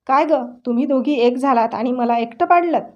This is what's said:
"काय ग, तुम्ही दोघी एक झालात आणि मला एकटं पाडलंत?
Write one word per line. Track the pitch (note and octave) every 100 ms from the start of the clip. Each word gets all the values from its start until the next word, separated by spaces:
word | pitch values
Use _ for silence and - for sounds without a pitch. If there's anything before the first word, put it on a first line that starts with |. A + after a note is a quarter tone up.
| -
"काय | C#4 D#4
ग, | C#4+ A#3+ - B3
तुम्ही | A#3+ C#4
दोघी | C4 B3
एक | C#4 A#3+ B3+
झालात | C4+ B3 A3+ G#3
आणि | B3
मला | B3+ A#3+ A#3
एकटं | A3+ - F4
पाडलंत? | F4 F4 C#4+ -